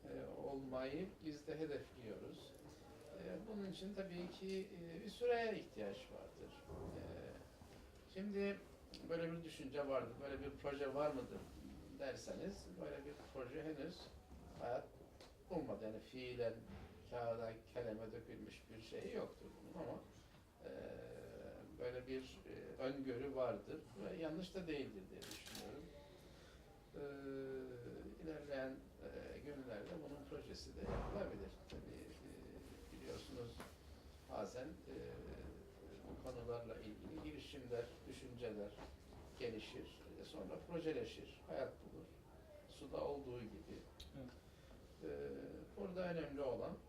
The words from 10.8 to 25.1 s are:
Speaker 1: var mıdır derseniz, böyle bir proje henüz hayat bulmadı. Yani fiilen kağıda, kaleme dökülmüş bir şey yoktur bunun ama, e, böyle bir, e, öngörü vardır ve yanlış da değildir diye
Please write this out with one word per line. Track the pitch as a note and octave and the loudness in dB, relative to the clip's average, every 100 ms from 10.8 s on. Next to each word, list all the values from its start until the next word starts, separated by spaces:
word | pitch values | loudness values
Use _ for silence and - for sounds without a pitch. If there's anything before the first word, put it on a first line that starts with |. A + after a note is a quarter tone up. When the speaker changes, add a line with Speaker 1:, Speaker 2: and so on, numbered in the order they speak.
| C#3 C3+ | 6 8
Speaker 1:
var | D3+ | 8
mıdır | C3+ - G#2 - - - - - - | 8 2 -2 -4 -6 -6 -6 -6 0
derseniz, | C3+ - - - F#3 G3+ - F3+ | 2 2 0 2 2 0 -4 -2
böyle | D3+ C#3+ C#3 | 0 0 -4
bir | D3 - | -6 -4
proje | C3+ B2+ D3 | -2 0 2
henüz | D#3 D3+ D#3 F#3 - - - - - - | 2 2 0 -2 -8 -10 -10 -10 -8 0
hayat | - A#2+ - - - - - - - | 4 4 4 -8 -12 -12 -14 -14 4
bulmadı. | F3 B2+ G#2 A2 | 4 6 2 2
Yani | A2 | 0
fiilen | - B2+ B2 A#2+ A#2 A#2 A#2 - - - - | -2 -2 0 6 6 4 -4 -6 -6 -10 -2
kağıda, | B2 A#2 A#2 A2+ A#2 - | 2 6 6 4 0 -2
kaleme | B2 A2+ G#2+ A2+ | 0 2 2 0
dökülmüş | A#2 A2+ A2 G#2+ - - | -2 -4 -6 -6 -8 -10
bir | A2+ | -8
şey | A2+ - - | -4 -2 2
yoktur | A3 - - G3 - | 2 2 -2 -10 -8
bunun | - F3+ | -8 -2
ama, | C#3+ - - - - - - - - | 0 -2 -4 -12 -14 -16 -16 -8 -4
e, | - - - - - - - - - - - | -2 -2 -4 -4 -6 -6 -6 -6 -8 -8 0
böyle | B2 B2+ B2+ | 2 2 2
bir, | C3 B2+ - - | 0 0 -6 -6
e, | - - - | -6 -4 2
öngörü | C3+ C#3 C3 A#2+ C3+ - | 2 4 2 4 4 6
vardır | B2 G2+ - - - - | 6 6 2 -4 -4 -4
ve | G2+ F3+ | -2 2
yanlış | D#3+ D#3+ F3+ F#3+ | 2 2 2 0
da | E3+ | 2
değildir | D3 B2+ G#3 | 2 2 -2
diye | F#3 | -6